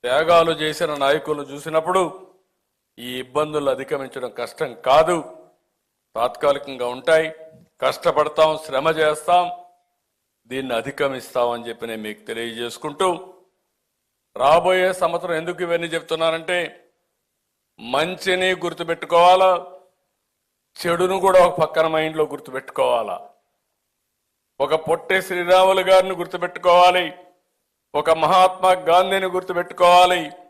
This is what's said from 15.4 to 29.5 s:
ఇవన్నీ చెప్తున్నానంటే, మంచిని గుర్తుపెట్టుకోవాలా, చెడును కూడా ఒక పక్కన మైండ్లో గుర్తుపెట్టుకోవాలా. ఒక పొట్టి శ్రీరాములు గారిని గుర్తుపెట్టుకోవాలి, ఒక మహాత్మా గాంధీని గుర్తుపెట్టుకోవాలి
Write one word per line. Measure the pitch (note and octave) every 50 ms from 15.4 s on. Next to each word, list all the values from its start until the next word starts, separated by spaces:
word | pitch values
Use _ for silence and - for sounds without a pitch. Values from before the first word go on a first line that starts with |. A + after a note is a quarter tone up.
| E3 E3+ F3 F3
ఇవన్నీ | F3+ E3+ E3+ E3+ E3+
చెప్తున్నానంటే, | E3 D#3+ E3 E3 - E3 D#3+ E3 E3 D#3+ E3 D#3+ E3+ F3+ F3+ E3+ - - - _ _ _ _ _ _ _ _ _ _ _ _ _ _ _ _ _ _ _ _
మంచిని | A2 A#2 B2+ C#3 D#3+ F3 F#3 - - F#3+ F3+ F#3 F#3 F#3
గుర్తుపెట్టుకోవాలా, | F#3 F3+ F3 F3 E3+ - E3+ E3 E3+ E3 - - E3+ E3+ F3 F3+ F#3 F#3 F#3+ F#3 F3+ E3+ - - - - _ _ _ _ _ _ _ _ _ _ _ _ _ _ _ _ _ _ _
చెడును | - - F3 E3+ E3+ F3+ F#3 F#3+ F#3
కూడా | F3 F#3+ F#3 F#3 F3
ఒక | F3 - -
పక్కన | D#3+ D3+ - E3 D#3+
మైండ్లో | D#3+ D#3+ D#3 D#3 D#3+ D#3 D#3 D3+
గుర్తుపెట్టుకోవాలా. | C#3+ C#3+ C#3+ - - B2+ C3 C3 - - - C3 B2+ B2 A#2 A2 G2+ F2+ E2+ - - _ _ _ _ _ _ _ _ _ _ _ _ _ _ _ _ _ _ _ _ _ _ _ _ _ _
ఒక | C#3 C#3 D3+
పొట్టి | D#3 - D3+ E3 E3+ - - F#3 F#3+
శ్రీరాములు | F#3 F#3 F#3+ F3+ F3 E3+ F#3 F#3 F#3+ F#3+ F#3+ F#3+
గారిని | F#3 F#3 F#3+ F#3+ F#3 F#3+ F#3
గుర్తుపెట్టుకోవాలి, | E3+ F3 E3+ - F3 F3 F3+ - - - F3+ F3 F3+ F3+ F3+ F3+ F3+ F3 D#3 - - - _ _ _ _ _ _ _ _ _ _ _ _ _ -
ఒక | D3 D3+ E3
మహాత్మా | D#3+ D#3+ D#3+ D3+ F#3 F#3 F#3 F#3+ F#3 - F3+ F#3
గాంధీని | F#3 F#3 F#3 E3 E3 F3+ - F#3+ F#3+ F#3+ F#3+
గుర్తుపెట్టుకోవాలి | F#3 F3+ F3+ F3+ -